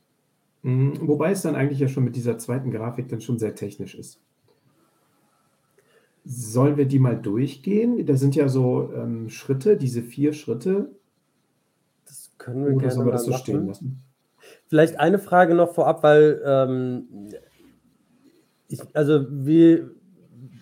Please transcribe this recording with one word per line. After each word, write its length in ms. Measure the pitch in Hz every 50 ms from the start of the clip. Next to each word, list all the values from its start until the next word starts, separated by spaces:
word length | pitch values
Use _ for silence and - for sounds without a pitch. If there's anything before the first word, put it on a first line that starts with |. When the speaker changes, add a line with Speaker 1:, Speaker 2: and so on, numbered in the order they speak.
| _ _ _ _ _ _ _ _ _ _ _ _ -
Speaker 1:
Mhm, 440 | 131 127 127 135 143 143 143 165 147
wobei 240 | 147 139 151 175
es 100 | 196 190
dann 140 | - 170 147
eigentlich 240 | 131 135 143 143 135
ja 80 | 143 127
schon 160 | - 143 127
mit 120 | 120 -
dieser 220 | 123 117 120 113 -
zweiten 340 | - - 123 135 131 131
Grafik 380 | 110 107 113 117 123 - 123 -
dann 120 | - 113
schon 180 | - - 123 113
sehr 160 | 110 104 -
technisch 400 | - - 101 - - 98 - -
ist. 260 | - - - - _ _ _ _ _ _ _ _ _ _ _ _ _ _ _ _ _ _ _ _ _ _ _ _ _ _ _ _ _ _ _ _ _ _ _ _ _ _ _ _ _ -
Sollen 540 | 143 127 120 120 107 110 123 135 147 147 143
wir 80 | 143
die 140 | 131 139 135
mal 200 | 131 123 113 -
durchgehen? 840 | - 107 98 113 135 135 - - - 196 202 208 233 240 247 220 -
Da 100 | 139 143
sind 200 | 127 135 139 139
ja 120 | 156 143 135
so, 440 | 127 131 127 123 127 131 131 - -
ähm, 340 | 123 117 117 117 113 113 110
Schritte, 460 | - - - - 135 135 - 214 208
diese 280 | 165 139 123 117 120 117
vier 300 | - - - 139 151 147
Schritte. 580 | - - - 117 - - 185 190 202 214 - - _ _ _ _ _ _ _ _ _ _ _ _ _ _ _ _ _ _ _ _ _ _
Speaker 2:
Das 260 | - - - - - _ -
können 260 | - 123 120 131 139
wir 80 | 143 135
Speaker 1:
Oder 60 | 135
Speaker 2:
gerne 140 | 127 127 127
Speaker 1:
sollen 140 | 127 120 120
wir 40 |
Speaker 2:
mal 60 | 120 123
Speaker 1:
das 80 | 117
so 80 | 117 123
stehen 220 | - - - 101
Speaker 2:
machen. 120 | 98 - -
Speaker 1:
lassen? 360 | - - - 131 131 - - _ _ _ _ _ _ _ _ - - _ _ -
Speaker 2:
Vielleicht 320 | - 156 160 165 165 -
eine 180 | 147 165 190 196
Frage 380 | 196 - 180 180 185 165 170
noch 180 | 170 175 165 -
vorab, 300 | - 147 135 160 160 -
weil, 380 | 151 151 151 151 151 147 - -
ähm, 840 | 139 139 135 135 127 131 127 127 127 123 123 - - - 101 101 104 - - - _ _ _ _ - _ _ _ _ _ _ _ _ _ _ _ _ _ _ _ _ _ _ _ -
ich, 140 | - - - - -
also 320 | 151 151 143 156 147 135 127
wir, 600 | 143 143 131 139 156 165 165 165 165 160 131 131 - - _ _ _ _ _ _ - 120 127 127 - -